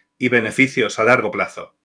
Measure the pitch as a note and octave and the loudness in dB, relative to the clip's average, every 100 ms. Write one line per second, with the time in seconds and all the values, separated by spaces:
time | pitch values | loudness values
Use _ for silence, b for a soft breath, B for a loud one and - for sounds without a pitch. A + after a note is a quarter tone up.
0 | b _ B2+ A#2+ A2 B2+ C3 C3 G#2 - | b _ 0 0 0 0 0 0 -2 0
1 | A2+ B2 G#2+ G#2 F#2 - - _ _ | 2 2 2 -4 -4 -6 -16 _ _